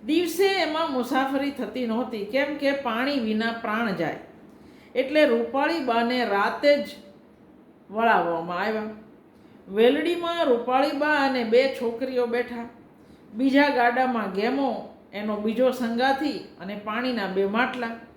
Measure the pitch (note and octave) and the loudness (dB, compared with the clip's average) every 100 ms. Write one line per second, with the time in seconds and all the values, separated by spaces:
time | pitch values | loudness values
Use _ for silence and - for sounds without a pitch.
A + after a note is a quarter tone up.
0 | A3 D#4 F4 - G4 G4 D#4 D#4 E4 C4 | 0 0 0 2 2 2 0 0 -2 -2
1 | A#3+ C4 C4+ C#4 C#4+ C#4 C4 B3+ A#3+ A3 | 0 0 0 0 -2 -4 -6 -4 -2 -2
2 | B3+ A3 G3 C4 C#4+ D4 C#4 C#4 B3+ A3+ | -4 -6 -4 -2 -2 0 -2 0 -2 -2
3 | C4+ C#4+ A3 G#3+ A#3 A3+ A3 G#3+ A#3 F3 | -2 0 0 0 -2 -4 -4 -2 -2 -2
4 | D#3+ - - - - - - - - - | -4 -4 -14 -20 -20 -20 -20 -20 -6 -2
5 | C4+ D4+ D4 A#3 A#3 C4+ D4 E4+ B3+ A#3 | 0 4 4 4 0 0 0 0 0 0
6 | A#3 B3+ A#3 G3 G#3+ A#3 D4 C#4+ G#3+ - | 2 0 0 2 0 2 4 4 2 -10
7 | - - - - - - - - - G3+ | -20 -20 -20 -20 -20 -20 -20 -20 -10 0
8 | A#3 G3+ E3+ E3 F3 F3 G#3 A3 G#3+ G#3+ | 4 4 2 -2 -2 -4 -2 -2 -6 -10
9 | - - - - - - - G3 A#3 C#4+ | -20 -20 -20 -20 -20 -20 -6 4 6 6
10 | D#4+ E4+ E4+ E4+ D#4 A#3 A#3 C4 D4 C#4+ | 0 -2 -4 0 2 2 2 2 2 0
11 | D4 D4+ C4+ B3+ A3 A#3 C4+ C4 A#3 A#3 | 2 2 2 0 4 4 4 0 -4 -4
12 | C4 B3+ A#3+ A#3 A#3+ A#3+ A#3 - - - | -4 -2 0 -2 -4 -8 -12 -16 -20 -20
13 | - - - G#3 C4 C4+ C#4+ B3 A#3+ B3 | -20 -20 -16 0 2 4 4 4 2 2
14 | B3+ A#3 G3 F#3 A3 C4+ C4+ G3+ - - | 0 0 -2 -2 -2 0 -2 -4 -10 -18
15 | - G3 G#3+ G#3 G#3+ A3 B3+ B3+ A#3 A#3 | -16 -8 -6 -4 -2 2 2 2 -4 0
16 | C4 C4+ D4+ G3+ - - F#3 G#3 G#3 G#3+ | 0 2 -2 -4 -12 -14 -10 -10 -6 -4
17 | B3+ A#3 F#3+ F#3+ G3 A3 B3+ B3 A#3 A3+ | -2 -2 -2 0 0 2 0 -2 -8 -8
18 | - | -16